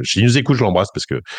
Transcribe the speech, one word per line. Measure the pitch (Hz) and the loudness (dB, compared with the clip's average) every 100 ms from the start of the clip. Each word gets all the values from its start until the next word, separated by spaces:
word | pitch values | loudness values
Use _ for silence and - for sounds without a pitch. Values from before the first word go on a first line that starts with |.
S'il | - 98 | -4 2
nous | 120 135 | 2 2
écoute, | 123 127 | 2 0
je | |
l'embrasse, | 107 90 101 | 2 0 -2
parce | - - | -6 -6
que | 65 - | -8 -8